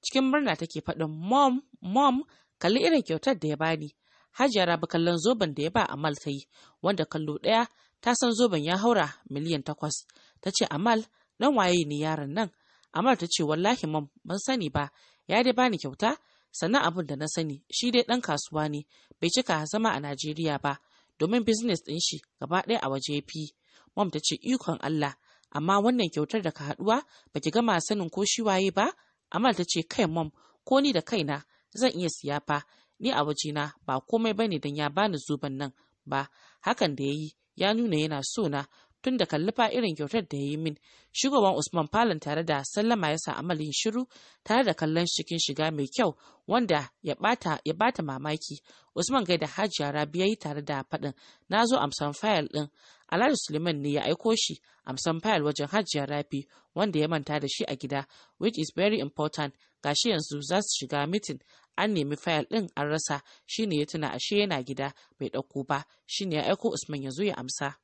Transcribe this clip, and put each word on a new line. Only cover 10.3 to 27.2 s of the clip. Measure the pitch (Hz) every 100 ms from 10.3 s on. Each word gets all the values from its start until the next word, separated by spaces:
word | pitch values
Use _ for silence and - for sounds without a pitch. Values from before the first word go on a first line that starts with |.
| _
Ta | -
ce, | 196 202
"Amal, | 147 214 226 220 _ _ _
ɗan | 247 269
waye | 185 180 151
ne | 147
yaron | 156 156 139
nan?" | 160 214 _ _ _ _ 156
Amal | 226 254
ta | 170
ce, | -
"Wallahi, | 151 156 190 247 156
Mom, | 156 143 _
ban | - 190
sani | - 262 160
ba. | 151 143 _ _ _ _
Ya | 202
dai | 247
bani | 240 254 196
kyauta, | 143 135 214 302 _ _ _
sannan | - 165 254
abin | 165 170 156
da | 139
na | 151
sani, | - 160 143 _
shi | - 240
dai | 240 -
ɗan | 247
kasuwa | - 147 - 156 151
ne, | 147 147 _ _ -
bai | 170
cika | 208 247 165 151
zama | 214 220
a | 139
Najeriya | 143 139 156 151 165 143
ba, | 147 139 _ _ _ _
domin | 160 240
business | 220 220 233 180 -
ɗin | 156
shi | - 151 _ _
gaba | 139 175 -
ɗaya | 233
a | 135
waje | 135 131
ya | 147 -
fi." | 156 151 _ _ _ _ -
Mom | 196
ta | 156
ce, | - 160
"Ikon | - 254 - 160
Allah, | - 160 143 - _ _ _
amma | - 156 196
wannan | 208 254 185
kyautar | - 151 226
da | 175
ka | -
haɗuwa, | 143 147 196 233 - -